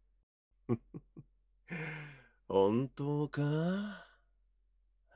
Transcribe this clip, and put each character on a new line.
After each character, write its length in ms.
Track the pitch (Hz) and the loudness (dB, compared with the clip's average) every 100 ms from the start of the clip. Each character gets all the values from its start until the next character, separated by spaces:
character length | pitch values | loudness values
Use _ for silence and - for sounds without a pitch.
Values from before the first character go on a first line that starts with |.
| _ _ _ _ _ _ - | _ _ _ _ _ _ -4
<laughs> 80 | 117 _ 139 - - - _ _ _ - 170 156 156 147 143 - _ - | -4 _ -18 -18 -20 -20 _ _ _ -12 -10 -8 -10 -14 -18 -20 _ 0
本 400 | 98 98 113 135 | 4 6 4 0
当 400 | - 143 147 147 | -2 -2 0 -2
か？ 760 | 143 147 156 175 196 208 196 - _ _ _ _ _ _ _ _ _ _ | 0 0 2 0 -2 -6 -10 -18 _ _ _ _ _ _ _ _ _ _